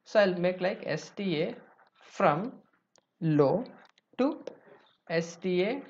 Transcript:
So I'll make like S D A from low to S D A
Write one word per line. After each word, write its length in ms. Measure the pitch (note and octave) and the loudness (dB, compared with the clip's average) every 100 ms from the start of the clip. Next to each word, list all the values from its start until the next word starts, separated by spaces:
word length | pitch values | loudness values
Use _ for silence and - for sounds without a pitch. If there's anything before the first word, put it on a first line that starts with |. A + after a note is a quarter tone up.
So 160 | - A3 | 0 4
I'll 160 | G3+ | 4
make 260 | F3 F3+ F3+ | 2 -2 0
like 220 | F#3 G#3+ - | -2 -4 -6
S 260 | D3 - | -6 -6
D 280 | - G3 D3+ | -6 -2 -2
A 120 | F#3+ B3 - - _ _ | -2 -6 -16 -20 _ _
from 500 | - - F#3+ D3 A#3 - _ _ _ _ _ _ | -14 0 2 2 -4 -12 _ _ _ _ _ _
low 440 | E3 D3+ F#3+ E3+ B3+ - - _ _ - | 0 4 4 2 -4 -14 -20 _ _ -2
to 200 | C4+ - - - - - _ _ - | -2 -2 -12 -18 -20 -20 _ _ -6
S 280 | E3 E3+ - | -4 -4 -6
D 260 | F#3+ F3+ | -2 0
A 200 | G3 C#4 | 0 -4